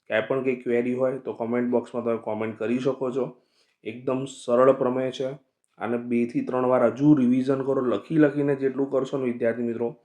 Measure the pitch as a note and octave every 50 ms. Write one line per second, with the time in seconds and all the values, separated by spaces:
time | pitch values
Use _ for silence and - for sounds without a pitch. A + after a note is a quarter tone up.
0 | _ - G#2+ A2 A2 - C3 C3+ B2 C3 B2 B2 - B2+ A#2 A#2+ A#2+ B2 B2 B2
1 | C3 C3 C#3 B2+ - A2+ G#2+ - A#2 A2 A#2+ B2 B2 B2 A#2+ A#2 A#2 - - A#2+
2 | A2+ A#2 A#2 A2 - A2+ G#2+ G#2+ A2 A2+ A2 - A2 A2+ A#2+ B2 B2+ C#3 C3 -
3 | C3+ B2+ A#2+ C3+ B2 B2 - _ _ _ _ _ _ _ _ _ - G#2+ A2+ B2
4 | C3 C3 B2+ C3 C3+ C3+ - - - B2+ A#2+ B2 C3 C3+ C3 C3+ C3+ B2 B2+ C3
5 | C3 C3 A#2+ - C3+ C3 C#3+ D3 _ _ _ _ _ _ _ - G2 A2 A#2+ A#2+
6 | A#2+ B2 A#2+ A#2+ A#2+ A#2+ - C#3 - - B2 B2+ B2+ B2 B2+ B2 B2 A2+ A#2 C3
7 | C#3+ D3+ D3+ C3+ B2 A#2+ B2+ C3 B2+ C3+ C3+ C3+ C3 C#3 C3+ C3+ B2+ A#2+ G#2 G2+
8 | - - D#3+ D#3 D3+ C#3+ C#3 D3 C#3+ C#3+ C#3 C3+ C3+ C3+ A#2+ C3+ C#3 C3+ C3+ C3
9 | C3+ C3 - C3+ C3 B2 A#2 A#2+ A#2 A#2 A#2 A#2+ A#2+ A#2 A2+ A2+ A#2+ A#2 A#2+ -
10 | _